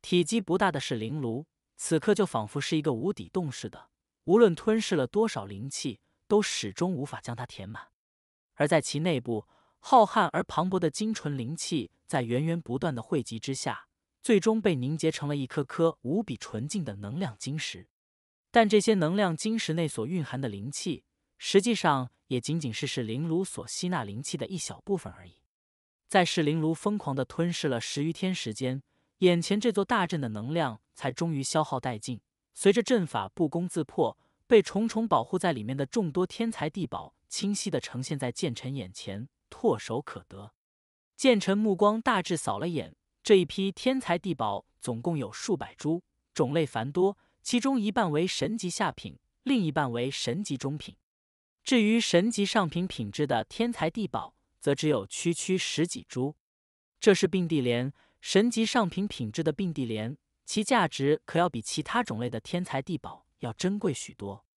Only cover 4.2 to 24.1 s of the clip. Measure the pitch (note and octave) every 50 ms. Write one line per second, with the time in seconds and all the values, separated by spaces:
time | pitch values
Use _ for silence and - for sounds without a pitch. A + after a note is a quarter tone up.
4.2 | _ - F3+ A#3 A#3 G3+ E3 - - A3 A3 A3+ G#3 - F#3 D3+ C3 B2 - G#3
5.2 | A3+ G#3+ - - G2 G2 G2+ G2 A#2 C#3 - - - C#3+ G#2 _ _ _ _ _
6.2 | _ _ G#3 G#3+ G3+ - - - - G2+ F#2+ - E3+ F#3 F#3 B2+ C#3 - - -
7.2 | - - A#2+ A2+ B2 - - - G2 G2 A2+ - - _ _ _ _ _ _ _
8.2 | _ _ _ _ _ _ _ - D3 D3 E3+ D#3 - - - C#3+ D#3+ F#3 D#3+ B2+
9.2 | B2 B2 A#2 G#2+ - _ _ _ _ _ _ _ - - C#4 B3 G#3+ - - A3+
10.2 | F#3 D#3+ - E3+ - - - - E3+ F#3 F#3+ F#3 F3 D3 - - G#3+ A3 G#3+ -
11.2 | - D3+ C#3+ C3 A#2 A#2+ D#3+ - - - E3+ D3 G2+ - _ _ _ _ - C#3
12.2 | B2 A2+ A#2+ B2+ D#3 E3 E3 E3+ - - A#2+ C3+ - E3+ C3+ A#2 - - F3+ C#3+
13.2 | A#2 - A2+ A2 - - C3+ - - C3 A2+ - - _ _ _ _ _ _ _
14.2 | - - A3+ G3 - A3+ A3 A3+ G3 G#3 E3+ B2+ B2 C3+ D#3+ D#3 - D#3+ - -
15.2 | D3+ C#3+ D3 C#3+ C3+ - - D#3 C#3 - - - E3 E3 - _ - A#2+ D#3 G#3+
16.2 | A3 - B2+ - - - - G#2+ B2 D3+ - G#3 D#3 A2+ G2+ G2+ G2+ G2+ B2 E3+
17.2 | G3 C3+ G#2+ _ - C3 C#3+ D#3 - - - F2+ F#2 _ _ _ _ _ _ _
18.2 | _ _ _ _ _ _ - A#3+ A3+ G#3 G#3+ G#3 F#3+ - A3 F#3+ D#3+ D3+ F3+ G#3
19.2 | G#3 F3+ D#3+ - - A3 A3+ A3 - - D#3+ E3+ E3+ D3 - - A2 C3 F3+ F3+
20.2 | C#3+ - - C#3 C3+ A#2 G2+ G2 G2+ C3+ C#3+ - - F#3 C3+ - _ _ _ _
21.2 | _ _ _ _ - - - G3 G3 A#3+ A3+ - - E3 C#3+ C3+ B2+ B2 _ _
22.2 | _ _ C3 B2 - - D#3 E3 D3 A#2+ G#2+ - - C3 - C#3 A#2 A2 A2 C3
23.2 | D#3+ E3 D#3+ F3 F#3+ - - - - - - - - F3+ F3+ D3+ A#2 G2+